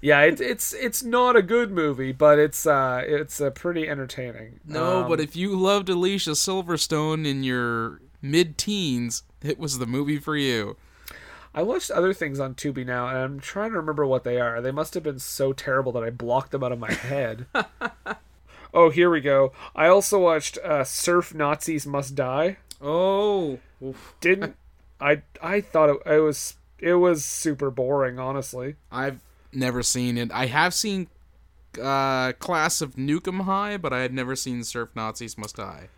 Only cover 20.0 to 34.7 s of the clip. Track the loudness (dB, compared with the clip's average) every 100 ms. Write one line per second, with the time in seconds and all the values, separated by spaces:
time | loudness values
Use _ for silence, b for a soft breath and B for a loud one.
20 | 6 4 4 4 -2 -8 -2 0 0 -2
21 | 2 2 2 -2 0 0 -2 -4 -2 -6
22 | -4 -4 -2 0 0 -2 _ -12 -4 0
23 | 2 2 2 0 -2 -6 -14 _ -14 -12
24 | -18 -2 2 2 0 -10 -20 _ _ _
25 | 2 2 0 -12 -2 -2 0 4 4 4
26 | 4 4 4 0 -8 -12 _ -6 2 4
27 | 4 2 -2 -4 -4 -2 -4 -2 0 2
28 | 0 -2 -6 -6 -8 -8 -10 -12 _ -6
29 | -6 -6 _ _ _ -4 -2 0 -2 -2
30 | -2 -2 -4 -2 0 2 2 0 -4 -4
31 | -8 _ _ _ _ _ -20 -8 -2 0
32 | 0 0 -2 -4 -4 0 0 0 -6 -6
33 | -2 -2 -2 -4 -2 -2 -2 -4 -4 -2
34 | -4 -4 -4 -6 -6 -6 -6